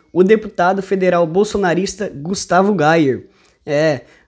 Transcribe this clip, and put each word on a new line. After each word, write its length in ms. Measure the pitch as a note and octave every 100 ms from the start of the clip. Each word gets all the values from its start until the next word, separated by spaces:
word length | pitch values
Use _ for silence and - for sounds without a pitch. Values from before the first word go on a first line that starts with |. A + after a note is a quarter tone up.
| _
o 120 | E3
deputado 580 | F#3+ G#3+ G#3+ - F3 G3
federal 460 | F#3+ F#3+ F#3 F3 E3
bolsonarista 800 | E3+ G#3 G#3 F#3+ E3 F#3+ - G3
Gustavo 640 | C#3+ D#3 G3 - F3 G3
Gayer. 560 | G3 D3 E3 C#3 A2+ - _ _ _ -
É, 340 | D3 D#3 C3 - _